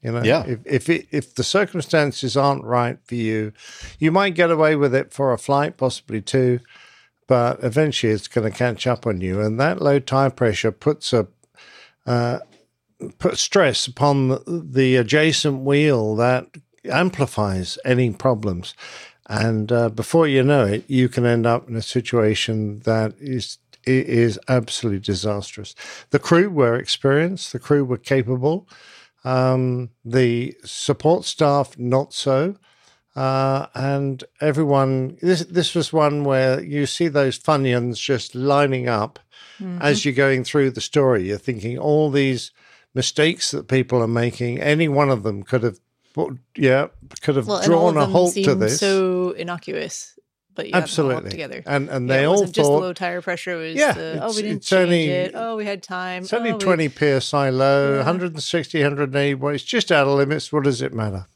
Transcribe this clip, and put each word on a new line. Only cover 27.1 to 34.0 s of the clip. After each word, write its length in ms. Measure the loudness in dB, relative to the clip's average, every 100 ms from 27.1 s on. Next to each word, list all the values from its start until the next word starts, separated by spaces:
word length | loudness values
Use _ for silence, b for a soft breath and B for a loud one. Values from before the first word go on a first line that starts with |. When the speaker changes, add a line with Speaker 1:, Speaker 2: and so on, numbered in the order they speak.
| 2 0 -4 -10
Speaker 1:
the 80 | -12
crew 240 | 0 2
were 140 | 2 -4
capable, 680 | 0 0 0 -2 0 -2 -6 B B B B B
um, 680 | -2 0 2 2 0 -2 -6 _
the 520 | -2 2 2 2 -4 -10
support 600 | -16 -10 -4 0 2 0
staff 540 | -2 0 2 2 0 -4
not 340 | 0 0 0
so, 440 | -6 0 0 0 -6 b b b b b
uh, 520 | -4 -2 0 0 0 -4
and 500 | -6 -2 -2